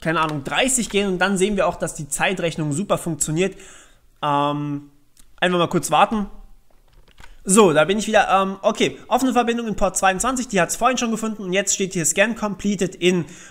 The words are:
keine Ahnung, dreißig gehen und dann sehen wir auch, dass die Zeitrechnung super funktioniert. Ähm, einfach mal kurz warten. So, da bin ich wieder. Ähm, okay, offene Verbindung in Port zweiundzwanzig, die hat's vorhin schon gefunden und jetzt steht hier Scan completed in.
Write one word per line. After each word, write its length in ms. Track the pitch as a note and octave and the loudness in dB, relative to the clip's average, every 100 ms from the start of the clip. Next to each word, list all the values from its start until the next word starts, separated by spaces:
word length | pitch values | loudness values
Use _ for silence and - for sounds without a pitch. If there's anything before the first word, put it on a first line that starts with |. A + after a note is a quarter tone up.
keine 180 | E3 E3 | -4 0
Ahnung, 240 | D#3+ D3+ | -2 -4
dreißig 460 | C3 D3 B3+ B3 G3 | -4 0 0 0 -2
gehen 180 | G3+ G3+ | -2 0
und 100 | F#3 | 0
dann 200 | F#3 G3 | 0 2
sehen 180 | F#3+ G3+ | 0 2
wir 100 | E3 | 0
auch, 100 | E3 | -2
dass 180 | E3+ | -6
die 140 | - D3 | -8 -8
Zeitrechnung 640 | - E3 F#3 E3+ D#3+ D3+ | -2 -2 -2 -4 -4 -4
super 260 | C#3+ G3+ E3+ | -2 -2 -2
funktioniert. 580 | F3 D#3 - D#3 F#3+ - - - - _ _ _ | -2 -4 -2 -2 -2 -4 -18 -20 -20 _ _ _
Ähm, 720 | D3 C#3+ D3 D3 D3 C#3+ C#3+ _ _ - - - | -2 0 0 -2 -4 -6 -10 _ _ -20 -20 -4
einfach 180 | F3+ F3+ | 0 2
mal 100 | E3 | 0
kurz 220 | F3+ - | 0 2
warten. 360 | D#3 G3+ A3 G3 - - - _ - _ - - - - - | 2 2 0 -4 -10 -20 -20 _ -20 _ -20 -20 -20 -20 -10
So, 280 | - G3 G3 | 2 6 6
da 120 | D3+ | 6
bin 140 | D#3 G#3 | 4 0
ich 80 | G#3 | 2
wieder. 220 | G#3+ - | 2 4
Ähm, 260 | F#3+ F#3+ G3 | 2 2 -2
okay, 380 | G#3+ A3+ F3 - - | -2 0 -2 -2 -2
offene 240 | A#3+ C4 | 0 2
Verbindung 360 | A#3 A#3 A#3 A3+ | 2 0 -2 -4
in 80 | G3 | -2
Port 200 | G3 F#3+ | -2 2
zweiundzwanzig, 520 | F#3+ F#3 A3+ C4+ - | 0 2 -2 -4 -2
die 120 | G3 | 0
hat's 160 | A3 - | 0 0
vorhin 220 | A#3+ B3 | 0 0
schon 120 | A#3+ | -2
gefunden 340 | A3+ A3 G#3+ | -2 -4 -6
und 100 | F#3+ | -2
jetzt 200 | F#3+ G3 | -2 0
steht 200 | - F#3+ | -2 -2
hier 100 | F3+ | -2
Scan 300 | D#3+ - G#3+ | 0 2 0
completed 600 | A3+ G#3+ F#3+ G3+ G3+ F3+ | 0 -4 -2 -2 0 -2
in. 300 | - F3 F3+ D3 - - | 0 2 2 -2 -10 -20